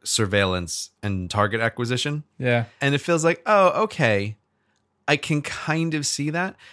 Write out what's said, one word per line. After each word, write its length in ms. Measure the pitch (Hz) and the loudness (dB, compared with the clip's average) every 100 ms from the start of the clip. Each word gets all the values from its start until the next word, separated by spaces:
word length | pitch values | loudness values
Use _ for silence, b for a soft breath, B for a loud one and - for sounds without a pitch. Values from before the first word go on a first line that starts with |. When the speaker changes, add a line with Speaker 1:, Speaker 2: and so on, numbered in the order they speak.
Speaker 1:
surveillance 840 | - - 104 101 95 90 85 - - _ | -4 -2 2 2 2 0 -4 -8 -10 _
and 280 | 104 95 90 | -4 -4 -2
target 320 | 104 104 110 | 0 2 2
acquisition. 640 | 113 - 117 123 143 147 - _ | -2 -2 -4 -2 -2 -6 -10 _
Speaker 2:
Yeah. 280 | 127 120 117 _ | 0 0 -2 _
Speaker 1:
And 120 | 139 | 0
it 40 | 143 | 0
feels 240 | - 170 | 0 2
like, 180 | 165 170 - | 2 0 2
"Oh, 380 | 208 185 156 | 4 6 4
okay, 520 | 214 - 123 101 101 110 _ _ _ _ _ _ - | -2 2 2 2 -2 -10 _ _ _ _ _ _ 0
I 80 | 147 | 0
can 260 | - 151 | 0 -4
kind 520 | - - - 160 165 | -4 -8 -4 -2 -2
of 120 | 156 139 | -2 -4
see 240 | - 147 | -4 -4
that." 260 | 165 190 - B | -4 -6 -8 B